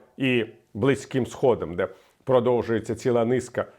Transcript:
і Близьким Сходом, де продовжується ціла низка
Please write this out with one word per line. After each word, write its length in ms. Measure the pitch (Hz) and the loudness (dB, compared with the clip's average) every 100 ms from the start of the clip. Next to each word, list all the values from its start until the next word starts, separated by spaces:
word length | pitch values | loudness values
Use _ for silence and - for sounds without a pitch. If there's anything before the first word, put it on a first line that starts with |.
| - - | -14 -4
і 280 | 131 123 110 - _ | 0 0 -2 -8 _
Близьким 520 | 98 131 135 - 127 110 | -2 0 0 -2 -4 -4
Сходом, 500 | - 135 95 82 87 | 0 2 2 -2 -4
де 120 | 92 - _ _ | -4 -6 _ _
продовжується 720 | - 127 117 120 107 113 110 107 | 2 2 4 2 0 -2 -4 -4
ціла 300 | 131 120 113 | 0 2 2
низка 400 | 127 123 - - | 0 -2 -6 -8